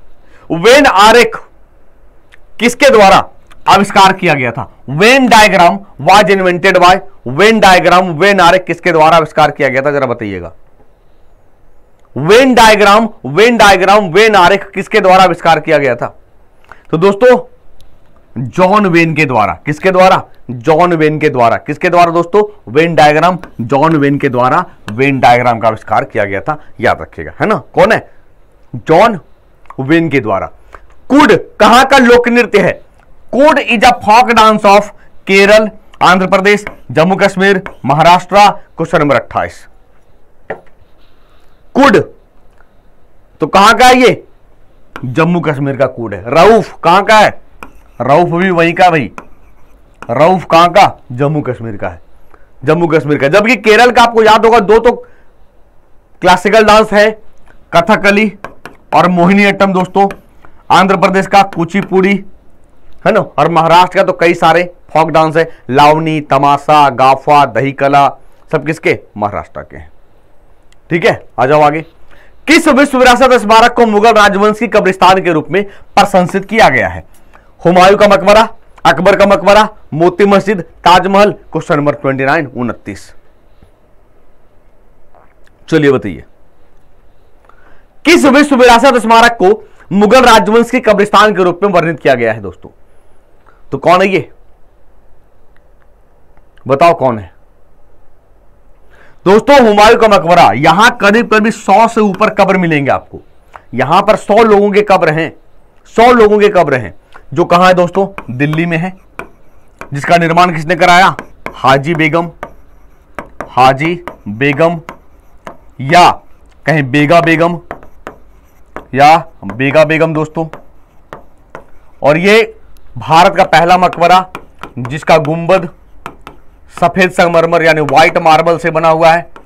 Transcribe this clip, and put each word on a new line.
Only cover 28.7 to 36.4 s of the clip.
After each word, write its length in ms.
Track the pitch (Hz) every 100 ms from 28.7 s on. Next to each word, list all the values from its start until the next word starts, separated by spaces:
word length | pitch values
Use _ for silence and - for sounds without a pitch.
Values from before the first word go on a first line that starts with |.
जॉन 460 | 120 - 160 226 190 - - _ _ - -
वेन 300 | 131 165 165
के 100 | 135
द्वारा। 260 | 107 95 82 - - - - - -
कुड 220 | 269 233 175 - -
कहां 240 | 208 240 269
का 120 | 277
लोक 300 | 240 247 240
नृत्य 320 | 240 220 208
है? 120 | 175 - - _ _ - -
कुड 260 | 226 294 302
is 220 | 208 226
a 80 | 247 -
folk 300 | - 220 247
dance 320 | 226 220 214 208
of 220 | 202 202 - - - -
केरल, 420 | 196 196 214 214 - - -
आंध्र 260 | 156 185 185
प्रदेश, 360 | 196